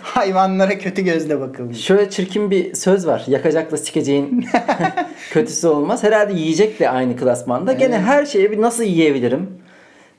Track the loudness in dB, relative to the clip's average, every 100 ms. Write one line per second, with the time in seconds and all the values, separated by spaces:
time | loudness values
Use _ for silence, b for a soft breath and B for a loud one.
0 | -4 -2 0 2 2 2 0 0 -4 -2
1 | 0 0 -2 -4 -4 -8 -10 -6 2 2
2 | 2 -2 -4 -2 0 0 0 -2 2 2
3 | 2 -2 0 0 2 0 -2 -6 -4 -4
4 | 0 0 0 -2 -2 -4 -2 -2 -2 -2
5 | -8 -10 -4 -2 0 0 0 2 0 0
6 | 2 2 2 0 0 2 2 2 0 2
7 | -2 0 0 0 -2 -2 0 0 2 2
8 | 2 2 2 2 2 2 0 0 0 2
9 | 4 2 0 -2 -4 -12 B B B B
10 | B